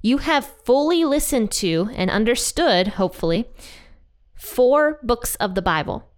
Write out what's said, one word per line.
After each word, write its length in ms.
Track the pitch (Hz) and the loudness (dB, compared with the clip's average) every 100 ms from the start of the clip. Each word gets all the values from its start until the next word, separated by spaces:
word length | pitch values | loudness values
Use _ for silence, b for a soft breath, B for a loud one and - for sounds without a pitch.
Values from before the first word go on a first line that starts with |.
you 160 | 226 269 | 2 0
have 280 | - 294 - - | 2 -2 -2 -12
fully 400 | - 262 302 349 | 0 2 4 2
listened 460 | 320 294 - 269 208 | 2 0 0 0 0
to 400 | - 185 165 202 | -2 0 0 -2
and 140 | 254 185 | -2 -2
understood, 760 | 202 220 233 - - 330 180 190 | 0 0 0 -2 0 2 2 0
hopefully, 640 | - 185 - 165 170 240 B B B B B _ _ _ - | 0 -4 -2 -2 -2 -4 B B B B B _ _ _ -20
four 640 | - - 254 285 302 302 | -8 2 4 4 2 0
books 320 | 233 240 - | -4 -2 -4
of 220 | - 208 190 | -4 -4 -2
the 60 | |
Bible. 460 | 185 165 120 95 - | 0 -2 -2 -8 -12